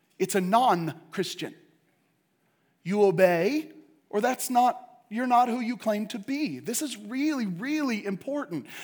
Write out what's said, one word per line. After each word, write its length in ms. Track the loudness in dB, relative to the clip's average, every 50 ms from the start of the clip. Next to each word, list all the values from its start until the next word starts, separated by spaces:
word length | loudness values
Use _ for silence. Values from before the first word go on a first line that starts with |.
| _ _ _ -4
It's 160 | -2 -2 0
a 60 | 0
non-Christian. 1120 | 0 2 2 4 4 4 2 2 0 -4 -6 -10 -12 -10 -6 -6 -6 -6 -6 -10 -10 -12 -12 -16 _ _ _ _ _ _ _ _ _ _ _ _ _ _ _ _ _ _ _ _ _ _ _ _ -6
You 200 | -2 2 4 4
obey, 680 | 4 6 6 6 6 6 4 2 2 0 0 -4 -6 -12 -20 -20 _ _ _ _ _
or 100 | -4 0
that's 300 | 0 0 0 -2 -4 -2
not, 300 | 2 4 4 4 2 0 -6 -20 -20 -20 _ -10
you're 180 | -6 -4 0 2
not 200 | 4 4 4 4
who 140 | 2 -2
you 160 | -2 -4 -6 -4
claim 300 | -2 -2 -2 -2 -2 -6
to 120 | -8 -10
be. 400 | -8 -6 -4 -2 -2 -4 -4 -6
This 220 | -6 -6 -4 -4
is 160 | -4 -6 -8 -10
really, 480 | -12 -8 -4 -2 0 0 0 0 -2
really 600 | -2 -4 -4 -4 -4 -2 -2 0 0 -2 -2 -2
important. 600 | -4 -6 -6 -6 -6 -4 -4 -4 -6 -6 -8 -8 -10 -14 -16